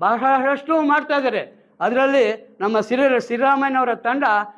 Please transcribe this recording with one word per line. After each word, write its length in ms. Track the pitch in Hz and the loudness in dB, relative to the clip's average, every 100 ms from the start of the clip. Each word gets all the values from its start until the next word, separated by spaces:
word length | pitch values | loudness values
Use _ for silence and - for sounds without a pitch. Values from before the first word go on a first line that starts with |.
ಬಹಳಷ್ಟು 800 | 185 226 262 269 269 277 277 320 | -2 0 2 2 0 -2 -2 0
ಮಾಡ್ತಾ 340 | 294 294 294 285 | 2 0 0 -2
ಇದ್ದಾರೆ. 540 | 262 208 131 - _ - | -2 -4 -6 -14 _ -6
ಅದರಲ್ಲಿ 760 | 180 247 269 277 220 226 - - | -2 0 2 2 2 -2 -12 -6
ನಮ್ಮ 200 | 196 220 | -2 0
ಸಿರಿ-, 400 | 214 254 277 247 | 0 0 2 2
ಸಿದ್ದರಾಮಯ್ಯನವರ 760 | 247 233 262 269 269 262 247 | -2 0 2 2 0 0 -2
ತಂಡ 300 | 233 233 269 262 208 208 | -2 -2 0 0 0 -2